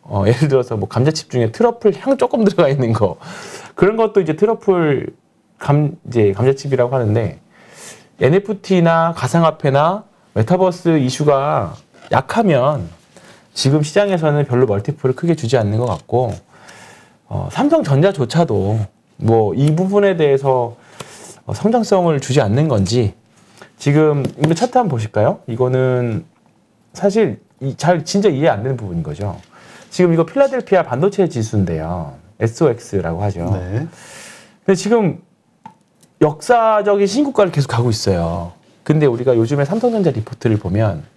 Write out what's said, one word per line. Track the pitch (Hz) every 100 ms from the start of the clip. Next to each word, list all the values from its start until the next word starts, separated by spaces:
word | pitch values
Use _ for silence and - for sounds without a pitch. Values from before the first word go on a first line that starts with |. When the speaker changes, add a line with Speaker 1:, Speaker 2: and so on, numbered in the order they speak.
Speaker 1:
어, | - 101 98
예를 | 123 151
들어서 | 135 120 110
뭐 | 104
감자칩 | 113 135 156 -
중에 | 127 113
트러플 | - 233 233 214 -
향 | 262 269
조금 | 247 262
들어가 | 202 170 151
있는 | 143 120
거 | 107 101 - - - - - - -
그런 | 185 226
것도 | 220 214
이제 | 165 156
트러플 | 214 226 208 180 160 135 - - _ _ _ _
감-, | - 143 147 170 -
이제 | 120 104
감자칩이라고 | 95 127 135 147 131 120 131
하는데 | 110 107 101 73 _ _ - - - - _ _
엔에프티나 | - 180 202 202 - 185 165 165 165 170
가상화폐나 | - 170 165 156 147 135 156 202 - _ _
메타버스 | - 113 180 185 175 170 160
이슈가 | 127 - 147 139 143 147 90 - _ _ -
약하면 | - - 220 214 135 131 143 85 - _ - - - _
지금 | - 135 151
시장에서는 | 147 202 202 185 156 147 143
별로 | 123 127
멀티플을 | 101 110 143 131 131
크게 | 170 160
주지 | 113 127
않는 | 104 107
것 | 120
같고, | 82 - 120 123 87 _ _ - - - - _ _ _
어, | - 92
삼성전자조차도 | - 294 320 170 139 190 190 120 160 165 104 98 110 101 _ _ -
뭐 | 104 113 107 101
이 | 147 156
부분에 | 190 202 202 175
대해서, | 151 135 139 131 117 117 - - - - - - -
어, |
성장성을 | - 202 233 214 196 175 147
주지 | - 131
않는 | 110 113 156
건지 | 110 95 120 107 - _ _ _ - - _
지금 | 143 147 156 143 120 -
이거 | 156
차트 | 170 240 254
한번 | 226
보실까요? | 123 107 107 113 190 -
이거는 | 113 127 127 131 127 120 110 - _ _ _ _ _ _
사실 | - 202 208 185 104 _ _
이, | 135 -
잘 | 151 175
진짜 | - 202 208
이해 | 135 156
안 | 107
되는 | 123 127
부분인 | 101 85
거죠. | 76 73 101 80 - - - - -
지금 | - 180
이거 | 165 170
필라델피아 | 277 277 262 240 185
반도체 | 160 123 185 202 175
지수인데요. | 120 110 107 90 82 80 87 78 - _ _
에스오엑스라고 | 113 113 151 113 - 98 82 85
하죠. | 101 90 85
Speaker 2:
네. | 101 87 110 160 - - - - - - _ -
Speaker 1:
근데 | 185
지금 | 208 233 196 - _ _ _ _ - _ _ _ _ _
역사적인 | 151 - - 240 220 214 202 202 202
신고가를 | 220 285 233 196
계속 | 151 135
가고 | 120 120
있어요. | 110 - 90 85 87 87 - _ _
근데 | - 156 147
우리가 | 117 123 120
요즘에 | 113 143 139
삼성전자 | 214 247 226 175
리포트를 | 113 107 - 117 107
보면 | 92 98 110 80 -